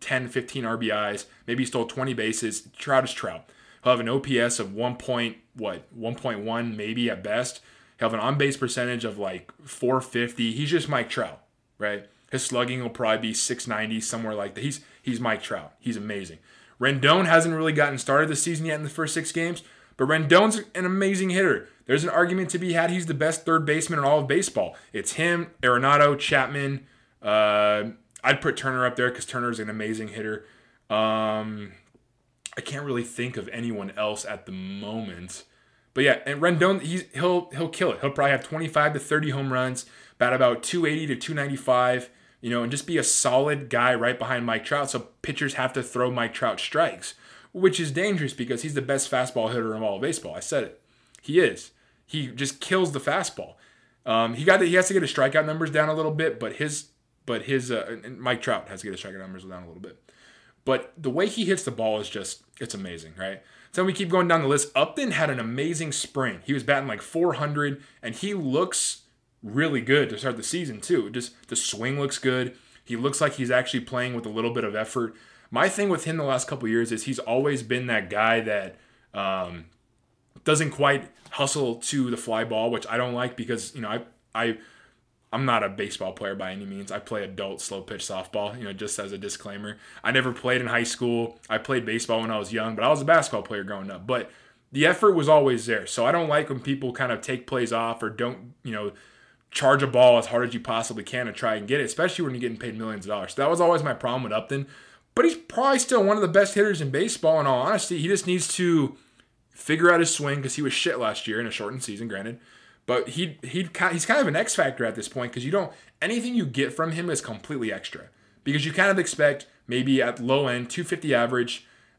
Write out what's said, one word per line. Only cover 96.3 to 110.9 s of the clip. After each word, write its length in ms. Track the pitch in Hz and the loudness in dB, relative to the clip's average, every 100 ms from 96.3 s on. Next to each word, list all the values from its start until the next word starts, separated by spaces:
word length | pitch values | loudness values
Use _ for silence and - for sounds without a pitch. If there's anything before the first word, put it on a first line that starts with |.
| 147 151 | 2 0
when 120 | 131 | -4
people 320 | 135 135 131 | -4 -2 -2
kind 200 | 120 131 | -2 -2
of 80 | 113 | -2
take 260 | - 131 - | -4 -6 -2
plays 260 | 131 120 | -2 0
off 300 | 113 113 113 | 0 -2 -4
or 80 | 110 | -6
don't, 440 | 107 120 131 123 - | -4 -4 -6 -14 -16
you 100 | 131 | -10
know, 200 | 107 104 - - - _ _ _ | -6 -6 -10 -20 -20 _ _ _
charge 320 | - 135 139 | 0 4 6
a 40 | 135 | 4
ball 320 | 120 127 120 | 8 10 10
as 80 | 113 | 6
hard 220 | 120 123 | 0 0
as 60 | |
you 60 | 120 | -4
possibly 440 | 123 113 113 110 | -2 -2 -2 -6
can 220 | 101 127 120 | -6 -4 -4
to 60 | |
try 220 | 101 117 | -2 -2
and 140 | 110 104 | -2 0
get 120 | 143 | 0
it, 40 | |
especially 400 | 117 - 175 180 | 0 0 -2 0
when 100 | 160 | -4
you're 60 | 127 | -2
getting 180 | 123 110 | -4 -4
paid 180 | 120 107 | -8 -8
millions 300 | 110 107 95 | -8 -8 -6
of 40 | |
dollars. 240 | 104 92 | -6 -6
So 80 | - | 0
that 80 | 143 | 2
was 100 | 170 | 4
always 220 | 170 170 | 4 4
my 120 | 147 | 2
problem 300 | 123 123 127 | -2 -2 -2
with 80 | 120 | -2
Upton. 340 | 110 - 139 139 - - - _ | -4 -2 -6 -6 -12 -20 -20 _
But 100 | - | 2
he's 120 | 330 330 | 2 2
probably 420 | - - 269 269 | -6 0 2 2
still 240 | - 247 | 2 4
one 140 | 196 208 | 4 4
of 60 | |
the 60 | 202 | 4
best 260 | 165 196 | 6 4
hitters 260 | 202 214 180 | 4 2 2
in 100 | 143 | -2
baseball, 500 | 143 208 - 160 160 | 0 -2 0 2 4
in 60 | 143 | 4
all 160 | 127 | 2
honesty. 360 | 139 208 - 175 | 2 0 0 -2
He 100 | 156 | 0
just 180 | 196 175 | 0 0
needs 220 | 180 - | -2 0
to 420 | - 180 165 135 - _ _ _ _ _ | 0 4 4 2 -2 _ _ _ _ _
figure 420 | - - 160 175 | -12 -2 4 6
out 80 | 170 | 8
his 120 | 165 | 6
swing 300 | - 143 143 | 2 -2 -2
'cause 140 | 135 - | -4 -2
he 60 | |
was 100 | 143 | -2
shit 260 | - 170 | 0 0